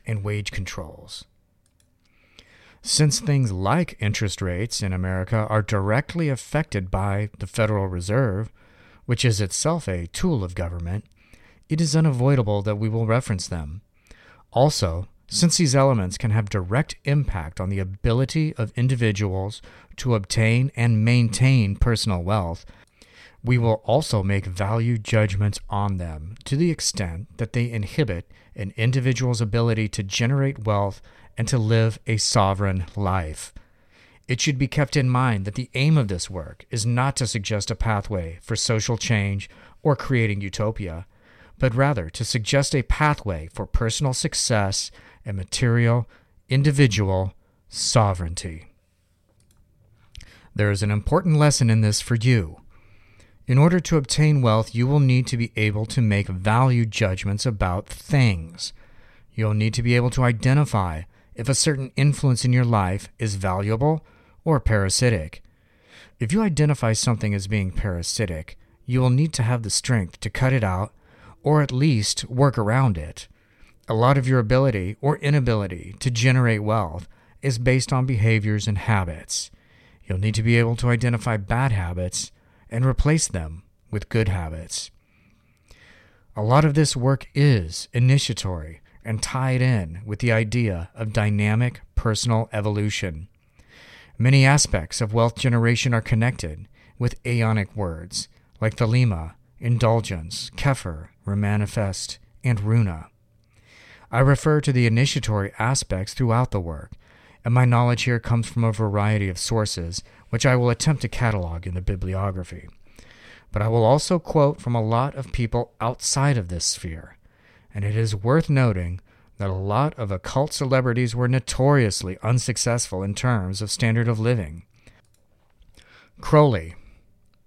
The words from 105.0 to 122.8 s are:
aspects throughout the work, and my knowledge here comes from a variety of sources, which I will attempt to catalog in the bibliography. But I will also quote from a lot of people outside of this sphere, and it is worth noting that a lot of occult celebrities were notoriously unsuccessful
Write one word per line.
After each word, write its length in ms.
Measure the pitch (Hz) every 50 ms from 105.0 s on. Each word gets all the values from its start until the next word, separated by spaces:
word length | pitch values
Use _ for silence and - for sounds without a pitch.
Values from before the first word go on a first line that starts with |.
| 131 139 - 143 110 110 107 101 98 101 - -
aspects 540 | 107 120 135 - - - 101 92 95 - -
throughout 380 | - 127 117 113 120 127 -
the 100 | - 101
work, 300 | 87 82 80 71 - - - - - _ - - - - - _ -
and 100 | 120 117
my 120 | 127 127
knowledge 380 | 123 120 117 123 120 120 117 -
here 160 | 127 120 117
comes 280 | - - 117 117 113
from 160 | - - 120 113
a 80 | 113
variety 560 | 107 104 113 104 98 104 101 107 107 104 101
of 120 | 95 90 -
sources, 640 | - - 113 113 107 104 - 92 85 82 90 - - - - - - -
which 160 | - 113 -
I 100 | 139 127
will 140 | 123 120 120
attempt 320 | 117 - - 160 151 123
to 80 | - 110
catalog 560 | - - 127 113 107 98 87 82 82 85 87
in 80 | 92 87
the 80 | 90
bibliography. 880 | 90 - 101 90 92 92 95 95 98 101 92 92 87 - 87 87 - - - - - - - - - - - - - - - - _ -
But 120 | - 101 104
I 40 |
will 160 | 110 113 117 110
also 340 | 110 135 151 - - 185
quote 440 | 170 - - - 160 143 143 151 -
from 140 | - - 120
a 60 | 117
lot 340 | 110 110 113 117 131 143 -
of 180 | 139 127 95 -
people 400 | - 120 110 - 120 120 - _ -
outside 560 | 110 117 127 - - - - 135 135 143 135
of 100 | 117 92
this 160 | 87 87 82 -
sphere, 540 | - - - - 85 80 80 78 - - _ _ _ _ _ _ _ _ _ _ - -
and 100 | 104 101
it 140 | 101 104
is 180 | 113 113 107 107
worth 320 | 98 98 117 135 165 165
noting 540 | - 147 135 131 117 101 92 87 87 90 92 - _ _ _ _ _ _ -
that 100 | 101 98
a 40 | 92
lot 440 | 92 95 101 101 120 143 156 -
of 140 | - 117 101
occult 420 | 101 90 - - - 131 143 151 -
celebrities 640 | - 143 127 135 131 127 127 117 120 127 117 113
were 120 | 120 123
notoriously 920 | 123 127 131 - - - - 131 139 147 139 120 104 95 - - 92 92 -
unsuccessful 800 | - 110 120 123 - - 113 - - 123 117 120